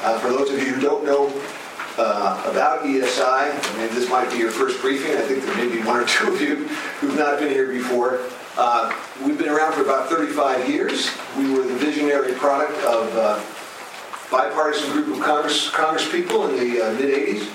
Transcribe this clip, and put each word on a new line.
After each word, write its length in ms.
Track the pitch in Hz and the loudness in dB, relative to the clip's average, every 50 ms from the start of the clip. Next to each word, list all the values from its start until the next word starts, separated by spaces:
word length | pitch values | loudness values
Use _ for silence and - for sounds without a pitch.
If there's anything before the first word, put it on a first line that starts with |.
| - | 2
Uh, 140 | 95 - - | 0 0 0
for 100 | - 120 | 2 0
those 200 | 123 135 139 139 | 2 2 2 2
of 100 | 139 139 | 2 0
you 140 | 139 135 131 | 0 0 0
who 80 | 131 | 2
don't 220 | 135 143 143 147 151 | 2 2 2 2 2
know, 280 | 147 143 143 143 139 - - - - - - - - - - - - - - | 2 4 4 4 2 0 -4 -8 -8 -10 -12 -12 -14 -12 -10 -10 -10 -2 0
uh, 440 | 117 110 104 104 90 87 - - - | 0 2 2 2 0 0 0 0 -4
about 400 | 143 - 135 143 151 160 - 143 | -2 0 2 2 2 2 0 0
E 160 | 139 135 135 | 0 0 2
S 180 | 127 120 - 135 | 2 2 2 2
I, 300 | 139 127 127 131 139 143 | 2 2 4 2 2 0
I 280 | 143 139 131 - 104 110 | -2 -2 -4 -4 -4 -4
mean, 160 | 113 113 113 | -4 -2 -2
this 160 | 120 123 123 | -2 0 2
might 220 | 123 107 120 120 | 2 0 0 0
be 60 | 123 120 | 0 0
your 140 | 113 113 | 0 0
first 300 | 107 - 131 131 127 - | 2 0 0 0 0 0
briefing. 340 | - 135 139 135 - 151 143 127 | 0 0 0 0 0 0 0 0
I 40 | |
think 220 | 117 - 135 - - | 0 0 0 -2 0
there 120 | - - 120 | -2 -2 0
may 100 | 120 120 | 0 0
be 140 | 117 113 110 | 0 -2 0
one 160 | 110 117 117 | 0 0 0
or 60 | 117 | 2
two 260 | - - - - - | 2 2 2 2 2
of 100 | - - | 2 0
you 260 | - - - - - - - - - - - - | 0 0 0 -2 -2 -6 -6 -6 -8 -8 -8 -4
who've 180 | - 139 135 147 | -4 -2 0 2
not 220 | 151 143 135 - | 2 2 2 0
been 120 | 151 147 | 0 0
here 160 | 135 135 131 131 | 2 2 0 0
before. 520 | 127 123 123 127 127 123 123 123 127 - - - - - - - - - | 0 -4 -2 0 0 0 2 2 0 -2 -4 -6 -10 -12 -14 -10 -2 0
Uh, 360 | - - - - - - - - - - - - 135 | 2 2 2 2 0 0 -4 -6 -8 -12 -12 -4 -2
we've 140 | 143 151 - | -2 0 0
been 120 | 160 151 | 0 2
around 240 | 147 151 151 156 - | 2 2 2 2 2
for 80 | 143 | 0
about 280 | 135 - 135 131 127 - | 0 2 2 0 0 0
thirty-five 600 | 165 165 151 143 143 151 139 131 127 127 127 - | 0 0 0 0 0 0 2 2 2 0 0 0
years. 420 | 139 - - - 139 135 - - - - - - - 135 | 0 0 0 0 0 0 -2 -2 -4 -6 -10 -8 -4 -2
We 140 | 139 135 | 0 2
were 120 | 135 131 131 | 2 2 2
the 120 | 123 127 | 0 0
visionary 580 | 123 139 151 147 147 147 147 143 139 135 127 127 | 0 0 0 0 2 2 2 2 2 2 0 -2
product 440 | 127 135 143 139 139 151 147 147 - 139 | 0 2 2 2 2 0 -2 -2 -2 0
of, 320 | 143 147 - 110 107 95 113 | 2 2 2 0 0 0 2
uh, 220 | - - - - - - - - - - - - - - - - - - - - - - | 2 2 2 0 -4 -8 -12 -14 -14 -14 -14 -16 -16 -16 -14 -14 -14 -14 -14 -14 -8 -2
bipartisan 600 | - 131 135 143 143 156 151 151 151 151 147 139 | 0 0 2 2 2 0 0 2 2 0 -2 0
group 240 | 147 151 151 - - | 0 0 0 0 -2
of 60 | 127 | -2
Congress, 480 | 151 147 151 151 151 147 - - - - | 0 2 2 2 2 0 0 0 -2 -2
Congress 400 | - - 160 160 160 156 151 151 | 0 0 0 2 2 0 -2 0
people 380 | - 175 - - 214 220 190 151 | 0 -2 0 2 2 2 2 2
in 100 | 131 127 | 0 0
the, 240 | 123 120 120 117 | 0 0 2 0
uh, 120 | 110 110 110 | 0 0 0
mid 160 | 123 135 139 | 0 2 2
eighties. 380 | 135 139 - - 104 107 101 - - | 2 2 2 0 -2 -2 -4 -6 -10